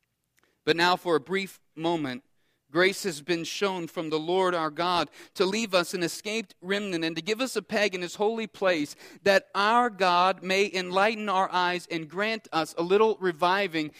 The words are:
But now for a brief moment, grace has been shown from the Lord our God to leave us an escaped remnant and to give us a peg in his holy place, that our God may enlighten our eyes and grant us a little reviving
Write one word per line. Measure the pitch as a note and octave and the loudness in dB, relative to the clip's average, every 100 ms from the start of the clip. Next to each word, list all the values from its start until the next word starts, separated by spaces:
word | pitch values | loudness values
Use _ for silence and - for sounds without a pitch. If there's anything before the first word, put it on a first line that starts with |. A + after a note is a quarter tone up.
| _ _ _ _ _ _ - | _ _ _ _ _ _ -2
But | D#3+ | 2
now | F3 F3+ | 2 2
for | A3+ D#3 | 2 0
a | |
brief | - F#3+ F#3+ - _ - | 0 -4 -4 -12 _ -4
moment, | D#3+ E3+ C#3 B2 _ _ _ _ _ | -2 0 -2 -6 _ _ _ _ _
grace | D3 F#3 G3 | 2 2 0
has | G3+ D3 | -6 -6
been | D3 E3+ | -4 -4
shown | D#3+ - G3+ F#3 E3 | -4 -4 -2 -2 -8
from | - D#3+ | -6 -4
the | D#3 | -4
Lord | D#3+ F#3 F#3 | 0 2 2
our | F3 D#3 | 0 -2
God | D3 F3 F3 D3+ - - | -2 0 0 -2 -6 -10
to | - | -2
leave | F#3 G#3 A3+ | 0 0 2
us | F#3 E3+ F#3 | 2 2 -2
an | |
escaped | E3 - G#3+ A3 G#3+ - | -4 -4 -6 -6 -6 -10
remnant | F3+ G3+ G#3 E3+ | -4 -4 -2 -4
and | E3 E3 | -4 -4
to | |
give | E3 A3 | -4 -2
us | C4 G#3+ | -2 -4
a | |
peg | F3+ G#3+ G#3 F#3 | -2 0 0 -2
in | |
his | F3 | -6
holy | - G#3 A3+ A3 | -2 -2 -2 -6
place, | - F#3+ E3+ D3 - - - | -2 0 0 -2 -8 -20 -4
that | G3+ G3 G3 F#3 | 2 2 2 0
our | G3+ A#3 B3 | 2 4 2
God | F#3+ F#3+ F3 F#3 F#3 | 2 4 6 4 2
may | F3+ F#3+ G3+ | 0 0 0
enlighten | F#3+ F3+ F3+ G#3 A3 G#3 | -2 -2 2 2 0 -2
our | F#3+ F#3+ | 0 0
eyes | F3+ F3+ F3+ - | 0 0 -2 -4
and | E3+ D#3 | -8 -6
grant | E3+ G#3+ A3 - | -4 -4 -4 -4
us | D#3+ D#3 - | -4 -2 -2
a | |
little | E3+ G3+ A3 G3+ | 2 4 4 2
reviving | F#3 D#3 F3 F#3+ G3 D#3+ D3+ - | -2 0 2 2 0 -4 -6 -10